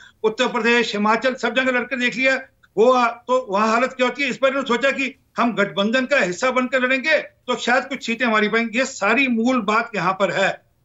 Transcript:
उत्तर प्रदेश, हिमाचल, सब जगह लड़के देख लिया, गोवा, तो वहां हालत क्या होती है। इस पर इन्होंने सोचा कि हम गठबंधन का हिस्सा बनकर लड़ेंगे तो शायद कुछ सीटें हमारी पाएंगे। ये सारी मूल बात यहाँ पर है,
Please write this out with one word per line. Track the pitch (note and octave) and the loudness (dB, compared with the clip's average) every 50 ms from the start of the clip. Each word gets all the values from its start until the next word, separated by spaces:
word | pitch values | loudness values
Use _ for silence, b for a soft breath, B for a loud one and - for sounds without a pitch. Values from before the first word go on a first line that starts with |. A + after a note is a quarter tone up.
| B B B B - | B B B B -2
उत्तर | G#3+ G#3+ - B3 | -2 0 0 -2
प्रदेश, | A#3 - A#3+ G#3+ A#3 A#3+ A#3+ A3+ A#3 - | -2 0 0 2 2 2 2 2 0 -2
हिमाचल, | G#3 G#3 G#3+ A3+ A3+ A3+ C4 B3 | 0 0 2 2 2 0 -2 -2
सब | - - B3 A3+ | -2 -4 -2 -2
जगह | B3+ C4 B3+ B3+ B3 | 0 0 0 0 -2
लड़के | A#3 A#3+ C4+ | -2 -4 -4
देख | B3 B3 A#3+ - | -2 -2 -2 -2
लिया, | A3+ C4 C4+ C4 C4 C4 - _ _ _ _ - | 0 0 0 0 0 -4 -10 _ _ _ _ 0
गोवा, | F#3 A3 B3 B3+ B3 A#3+ | 2 4 4 4 4 2
तो | A3+ A#3 - - - B3+ B3+ B3+ G#3 | 0 -2 -4 -4 -2 0 0 0 0
वहां | F#3+ G3+ G#3+ A3 | 0 0 2 2
हालत | A3+ A#3 B3+ B3+ B3+ | 2 2 0 0 0
क्या | - B3+ | 0 -2
होती | A#3+ A#3+ B3+ C#4+ | 0 0 -2 -4
है। | C4 | -4
इस | G#3+ | -2
पर | - C4 | 0 0
इन्होंने | C4+ B3+ C#4 C4 | 0 0 0 -2
सोचा | G3 A#3+ A#3 C4+ C#4 | -2 0 0 2 0
कि | B3 A3+ C4+ A#3+ - _ _ _ - | 0 0 -4 -6 -6 _ _ _ -4
हम | - A#3 B3 G3 | -2 -2 0 0
गठबंधन | F3 G3+ E3 D#3 F#3+ G3 A3 A3+ C4 B3+ | 0 -2 0 0 -2 -2 0 0 0 0
का | B3+ C#4+ C4+ | 2 2 2
हिस्सा | G#3 F3+ F3+ - B3 C4 | 2 0 -2 -2 -2 0
बनकर | B3+ B3+ B3+ B3 C#4 C4 | 0 0 -2 0 0 0
लड़ेंगे | B3 B3+ C4 C4+ A#3+ D#4+ D#4 | 0 0 0 0 0 2 0
तो | C4+ - - _ _ _ - G3 | 0 0 -4 _ _ _ -6 -6
शायद | A3 - A#3 B3 C4 B3+ | -4 0 0 0 0 0
कुछ | C4+ C#4 B3 - | -2 -8 -8 -6
सीटें | A#3 A3+ A3+ B3+ | -6 -4 -2 0
हमारी | A#3 G#3+ G#3+ G#3 | 0 2 2 2
पाएंगे। | G#3 G#3+ A3+ A#3 A3+ G3+ B3 | 2 0 0 -2 -2 -2 -2
ये | C4 | -2
सारी | B3+ - - G3 G3+ A3+ C#4 C#4 | -2 -4 -2 0 0 2 2 2
मूल | B3+ A#3+ A3 A3+ B3+ C4 B3+ | 0 0 0 2 2 0 0
बात | G3 G3+ G#3 A3+ A3+ - - | 0 0 0 -2 -2 -2 -4
यहाँ | F#3+ E3 F#3 F#3+ | -2 -2 -2 0
पर | - G3 F3+ | 0 0 0
है, | D3 F3 G3 E3+ - - _ _ _ _ | 0 0 0 0 -2 -4 _ _ _ _